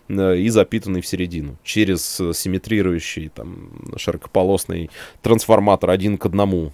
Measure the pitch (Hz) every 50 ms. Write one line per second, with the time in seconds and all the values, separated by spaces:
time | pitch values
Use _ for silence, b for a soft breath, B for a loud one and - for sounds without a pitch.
0 | B - 98 98 95 92 90 90 95 117 107 107 92 - - 107 - 95 92 90
1 | - - - 90 90 87 87 80 73 71 64 - - - - 107 107 98 92 82
2 | - - - - 92 85 82 - - 95 92 95 - 107 110 104 92 92 85 85
3 | - - - 82 78 76 - - 57 87 90 87 90 - - - - - - -
4 | - - - - - - - 101 92 95 98 95 - - 90 85 82 - B B
5 | B B B B - 110 117 110 - - 113 101 101 104 95 - - 90 92 98
6 | 95 104 101 92 - 92 82 101 101 98 95 87 80 73